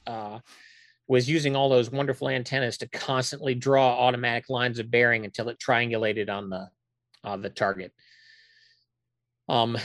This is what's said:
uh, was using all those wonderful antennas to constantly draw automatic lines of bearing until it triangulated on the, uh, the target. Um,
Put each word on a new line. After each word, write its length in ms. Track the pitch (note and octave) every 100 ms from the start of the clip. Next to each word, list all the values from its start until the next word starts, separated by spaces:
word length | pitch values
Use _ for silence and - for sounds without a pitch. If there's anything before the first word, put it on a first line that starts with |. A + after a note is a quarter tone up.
| -
uh, 320 | A2+ G#2 A2 - - - _ _ _ -
was 200 | B2+ B2
using 280 | D#3+ D3 C3+
all 120 | C#3
those 220 | B2+ A#2
wonderful 380 | C3+ C#3 B2+ C#3
antennas 500 | C3 B2 C3+ A#2+ -
to 100 | A#2+
constantly 680 | - - C3 C3 - C3 B2
draw 420 | C3+ C3+ B2+ B2
automatic 500 | B2+ B2 A#2+ A#2 -
lines 300 | B2+ B2 A#2
of 140 | A#2
bearing 320 | A#2+ A#2+ A2+
until 240 | G#2 - A#2
it 100 | A#2
triangulated 720 | - A#2 A#2 A2+ A2 G#2+ G2+
on 180 | G2+ G2+
the, 200 | F#2 F#2+ _ _ _ _ _
uh, 120 | G#2 G2
the 140 | G2+
target. 420 | - G2+ F#2+ F2+ _ _ _ _ _ _ _ _ _ _ _ _ _ _ _ -
Um, 280 | A#2+ A#2 A2+